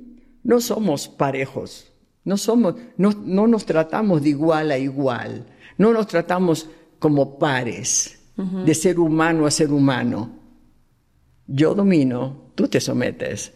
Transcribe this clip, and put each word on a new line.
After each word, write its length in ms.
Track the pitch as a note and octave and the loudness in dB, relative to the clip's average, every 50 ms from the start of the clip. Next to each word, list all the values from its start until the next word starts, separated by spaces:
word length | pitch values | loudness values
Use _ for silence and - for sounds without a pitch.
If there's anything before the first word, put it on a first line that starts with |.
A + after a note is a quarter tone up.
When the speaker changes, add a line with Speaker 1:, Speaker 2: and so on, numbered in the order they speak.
| - - - - - _ _ _ - | -6 -12 -20 -20 -20 _ _ _ 0
Speaker 1:
No 180 | B3 A#3 A#3+ | 2 2 2
somos 480 | A#3 - - A3+ G#3+ F#3 D3 C3+ - - | 2 0 -2 -2 0 0 -2 -2 -4 -6
parejos, 840 | - - D#3 C#3 C3+ C3+ C3+ - - A2+ F#2 - - - - _ _ _ _ _ _ _ - | -4 -2 -2 -2 -2 -2 -6 -6 -6 -10 -10 -10 -14 -20 -20 _ _ _ _ _ _ _ -6
no 140 | E3+ F#3+ | -4 -4
somos, 380 | G3+ - A3+ A3 A#3+ A3 F3 - - - - - | -2 0 2 2 2 2 2 0 -4 -10 -10 -2
no, 140 | - F3+ G#3 | 0 2 2
no 340 | G#3 G#3 - F3 F#3 G3 G#3+ | 0 0 -4 -2 0 2 4
nos 180 | A3+ A#3 G#3+ - | 4 4 2 0
tratamos 580 | - D#3+ D#3+ D#3+ D#3+ - - A3 G3+ F3+ D3+ C#3 | 0 0 0 0 0 -2 -2 0 2 2 2 2
de 60 | D3+ | 2
igual 420 | D3 C3+ D#3 E3 D#3+ D#3 D#3 D3+ | 0 2 2 2 2 2 0 0
a 60 | C#3+ | 0
igual, 680 | C3 C3+ C#3 C3+ C#3 C#3 C3 A#2+ A2 A2 A2 A2+ A#2 B2 - - - - - - | 0 -2 -4 -2 -2 -2 -2 -2 -4 -6 -10 -12 -14 -16 -18 -20 -20 -20 -8 0
no 140 | - F#3 A3+ | 2 4 4
nos 160 | A#3 A3 G#3+ | 4 2 0
tratamos 600 | G#3+ - E3+ E3+ - - F#3 F#3 F3 D#3+ D3+ - - - - _ _ _ | 0 -2 -2 0 0 0 0 2 2 0 0 -4 -10 -18 -20 _ _ _
como 400 | _ - D#3 D3 C#3+ C3+ C3+ - | _ 0 2 2 2 0 0 -2
pares, 800 | - E3+ D3+ C3+ B2+ B2+ A#2 F#2+ F#2 C3 - - - - - - - _ _ _ | -2 -2 0 0 -2 -2 -4 -6 -6 -4 -2 -2 -2 -2 -4 -8 -18 _ _ _
Speaker 2:
Ujú. 220 | - G3 F#3 F#3 F#3+ F#3 | -8 -6 -6 -6 -2 0
Speaker 1:
de 100 | D#3 D#3 | 0 2
ser 240 | - - F#3 F3 E3+ | 2 2 2 2 2
humano 460 | E3+ D#3 D#3+ D#3+ D#3+ E3 E3 D#3+ D3+ | 2 2 2 2 2 2 2 2 2
a 60 | D3 | 2
ser 200 | C#3+ - E3 C#3+ D3 | 2 2 2 2 2
humano. 680 | C#3+ C#3 C3+ C3 B2 A#2+ A#2+ G#2+ G#2 A2 A#2+ - - - - _ _ _ _ _ _ _ _ _ _ _ _ _ _ _ _ _ _ _ | 4 4 2 2 0 -2 -2 -4 -4 -6 -10 -12 -18 -20 -20 _ _ _ _ _ _ _ _ _ _ _ _ _ _ _ _ _ _ _
Yo 260 | - C#3 C3+ D#3 D#3+ - | -4 0 0 2 2 2
domino, 760 | G3+ G3+ G3 F#3 D#3 C3+ B2+ A#2+ A#2+ B2+ C3+ C#3 - - - _ | 2 2 2 2 2 2 0 0 -4 -6 -8 -10 -14 -20 -10 _
tú 120 | - A3 | -4 -2
te 120 | - - C3 | -2 -2 -2
sometes, 720 | - - B2+ B2 A#2+ - - - - - - G2 - - - | -2 -2 -2 -2 -2 -4 -6 -6 -8 -8 -8 -10 -12 -14 -8